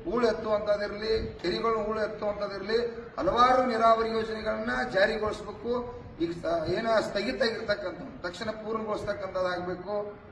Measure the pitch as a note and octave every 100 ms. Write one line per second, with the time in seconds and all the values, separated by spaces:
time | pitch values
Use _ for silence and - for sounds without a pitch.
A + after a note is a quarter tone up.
0 | E3+ A#3 A3+ G#3+ A3 G#3 G#3 G#3 G3+ G#3
1 | A3 A3 A3 - E3+ A3 A3 A3 G#3 G#3+
2 | - - G#3 G3+ G3+ G3 G3 A3+ A#3 A3+
3 | - - E3 A3+ B3 C4 B3 A3 A3+ A3+
4 | A3 A3 A3 A3 G#3+ G#3+ A3+ B3+ A#3 F#3+
5 | G#3 G#3+ G#3+ - G#3 G3+ A#3 A#3+ A#3+ -
6 | - - E3+ E3+ D#3+ E3+ D#3+ F#3+ A3+ A3
7 | - G3+ G#3+ C4+ A#3+ G#3+ A3 G#3 F#3 E3
8 | C3 - F3+ - G#3+ A3 G#3+ A3+ G#3+ G#3
9 | G#3 G3+ F#3+ F#3 F3+ F3+ F3+ F3+ G3 G#3
10 | G#3 G#3 -